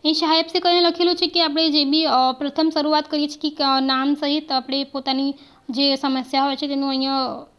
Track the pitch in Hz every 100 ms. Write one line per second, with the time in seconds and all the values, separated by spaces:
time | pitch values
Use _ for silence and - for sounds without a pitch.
0 | 302 311 320 330 330 359 349 349 349 339
1 | 349 349 349 349 320 294 320 302 277 302
2 | 311 254 254 262 285 285 320 311 294 302
3 | 302 302 294 294 311 302 277 269 269 262
4 | 277 294 285 302 302 269 254 269 277 277
5 | 269 269 277 277 - - - 240 277 269
6 | 277 262 262 277 277 269 294 277 277 269
7 | 269 269 254 220 285